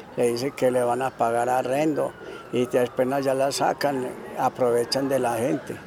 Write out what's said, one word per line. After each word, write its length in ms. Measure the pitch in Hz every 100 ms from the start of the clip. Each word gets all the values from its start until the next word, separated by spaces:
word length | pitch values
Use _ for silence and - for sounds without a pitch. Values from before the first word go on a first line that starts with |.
| - -
le 160 | 120
dicen 180 | 120 135
que 180 | - 131
le 140 | 123
van 180 | 120 120
a 100 | 131
pagar 360 | - 117 117 120
arrendo 640 | 127 123 139 156 139 131 - - - -
y 140 | 123 127
después 420 | 131 120 - 127
no, 140 | 139
ya 120 | 135
la 200 | 135 135
sacan, 520 | 135 139 - 143 135 127 - - -
aprovechan 680 | 127 - 123 120 117 135 135
de 120 | 135
la 180 | 120 117
gente, 400 | 131 147 - -